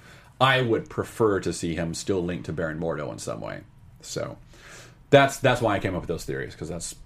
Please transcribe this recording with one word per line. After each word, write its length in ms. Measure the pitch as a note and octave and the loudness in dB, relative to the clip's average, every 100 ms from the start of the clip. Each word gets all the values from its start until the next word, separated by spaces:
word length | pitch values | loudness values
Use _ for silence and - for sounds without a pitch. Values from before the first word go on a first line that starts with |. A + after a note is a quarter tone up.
| - - - - | -20 -20 -16 2
I 200 | C3 C3 | 4 4
would 280 | A#2+ G#2+ - | 4 0 0
prefer 500 | - F#2+ - A2 F#2+ | -6 -6 2 4 4
to 120 | F2 | 0
see 220 | E2+ F2 E2 | -2 -2 -2
him 180 | E2 | -4
still 300 | D#2+ - G2 | -4 -2 0
linked 240 | F2 E2+ - | 0 -4 -6
to 40 | |
Baron 260 | D#2+ E2 D#2 | -4 -4 -2
Mordo 320 | E2 D2 C2+ | -4 -4 -6
in 80 | G#1+ | -8
some 200 | - A1 | -8 -8
way. 180 | G#1 G1+ - - - - | -8 -10 -14 -20 -20 -20
So 360 | - - - - - - - - - - - | -10 -6 -6 -10 -18 -20 -20 -20 -20 -18 6
that's, 260 | C#3 C3+ - | 8 8 4
that's 240 | C3 A#2 | 2 4
why 140 | A2+ G2 | 2 2
I 40 | |
came 140 | G2 F2+ | 0 -2
up 60 | |
with 80 | D2+ | -4
those 160 | D#2+ - | -6 -6
theories, 300 | C2+ B1 - | -6 -6 -10
'cause 120 | D#2 | -10
that's 280 | E2+ - - | -8 -10 -12